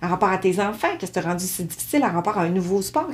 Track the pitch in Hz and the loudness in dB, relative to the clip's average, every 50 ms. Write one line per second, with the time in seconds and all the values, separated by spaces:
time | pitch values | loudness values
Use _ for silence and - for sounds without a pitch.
0 | 170 175 180 175 208 190 190 185 190 185 175 202 202 208 220 - - 359 392 339 | -2 0 2 2 2 2 2 2 2 2 2 2 0 0 -2 0 -2 -2 -2 -2
1 | - 180 - 185 175 170 180 175 185 185 - - 175 165 - - - - - 294 | -6 -4 -4 -2 -2 -2 -2 -2 -4 -4 -4 -4 -6 -6 -6 -8 -6 0 2 2
2 | 262 202 170 170 170 208 202 202 170 175 180 190 170 180 196 202 190 - - 302 | 2 2 2 0 0 0 2 2 2 2 2 0 2 2 0 0 0 0 0 -2
3 | 330 349 | -2 -2